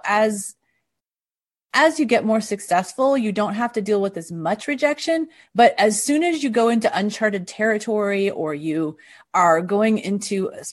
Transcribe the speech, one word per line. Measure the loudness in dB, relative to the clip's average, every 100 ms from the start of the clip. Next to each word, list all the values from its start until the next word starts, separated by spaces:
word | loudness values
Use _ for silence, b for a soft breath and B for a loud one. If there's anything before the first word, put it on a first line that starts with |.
as, | 0 2 2 0 -8 -16 _ _ _ _ _ _ _ _ _ _ _ 2
as | 2 2
you | 0
get | 2
more | 2 -2
successful, | -2 -8 -2 0 0 -2 0 2
you | 0
don't | -2 -2 -2
have | -4
to | -4
deal | -2 0
with | -2 -4
as | -10
much | -8 -4 -4 -4
rejection. | -2 0 0 -2 -2 -2 b b
But | 4 4 6
as | 2 2
soon | 0 2
as | 2 0
you | 0
go | 2 2
into | 2 0 0
uncharted | -2 -2 -2 -2 -8
territory, | -2 0 0 -2 -2 0 0 -2
or | -2 -4
you | -4 -4 -2 -2 -6 B B _
are | 2 4 4
going | 2 2 2 2
into | 0 -4 -2 -4 -4
a | -8 -16